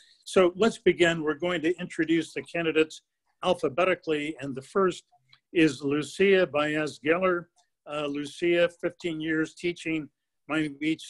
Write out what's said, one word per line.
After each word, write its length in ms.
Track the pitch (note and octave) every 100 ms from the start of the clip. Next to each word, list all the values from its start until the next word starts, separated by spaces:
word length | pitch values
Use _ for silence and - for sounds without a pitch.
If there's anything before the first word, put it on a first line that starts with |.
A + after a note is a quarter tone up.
| _ _
So 300 | - - F3+ F3+
let's 220 | A3 A3
begin. 440 | - D#3 E3+ E3
We're 120 | D3+
going 260 | D3 F3 F3
to 160 | D#3 F3+
introduce 540 | F3+ - D#3 E3 D3+
the 100 | -
candidates 600 | C3 E3+ E3 D#3 D#3 - _ _ _ _
alphabetically. 880 | F3 F3+ D3 C3 F#3 F3+ - D#3 D3 D#3
And 140 | C#3
the 80 | C3
first 420 | C3+ G3+ F#3+ E3 - _ _ _ _
is 300 | F#3+ D#3+ C3
Lucia 640 | C#3 D3 D3 - G3 F#3+ F3
Baez 520 | D3 D3+ D3+ D3+ A#2+
Geller. 420 | C#3+ E3+ F#3 F3 E3+ _ _ _ -
Uh, 200 | D3+ D3
Lucia, 640 | C#3+ D3 - F3 F3 E3+ E3+
fifteen 400 | F3 E3+ F3 D#3
years 340 | D#3 D#3 D#3
teaching 540 | - F3 F3 E3 D#3+ C#3+ _ _ _ -
Miami 200 | D#3 D#3
Beach 340 | C#3 D3+ D#3+ -